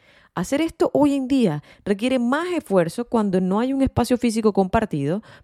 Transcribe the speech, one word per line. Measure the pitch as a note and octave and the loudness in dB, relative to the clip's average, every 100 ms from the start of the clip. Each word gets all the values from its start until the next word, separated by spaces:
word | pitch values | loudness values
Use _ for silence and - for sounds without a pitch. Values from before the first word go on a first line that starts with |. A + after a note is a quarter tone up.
| _ _ _ | _ _ _
Hacer | - F#3 C#4+ | -8 -4 -2
esto | E4 - F4 | -2 0 0
hoy | C4+ D4 | 2 2
en | C#4 B3+ | 2 0
día | C#4 G#3+ D3 - - | 2 2 0 -8 -8
requiere | - G3+ B3 C4 | -4 -2 0 0
más | A#3+ C#4+ F4+ | 0 0 -2
esfuerzo | E4 - F#3+ E3 - A#3+ | -4 0 2 2 -2 -4
cuando | A#3 G#3 F#3 | -2 0 0
no | F#3 G3+ | 0 -2
hay | C4 | -2
un | C4+ | 0
espacio | C4+ - A#3+ B3 | -2 0 0 0
físico | A#3+ A3 G#3+ | 0 0 0
compartido | G3 F#3+ A3+ G#3 D3+ C#3 G3 - - | 0 0 0 -2 -4 -2 -4 -8 -16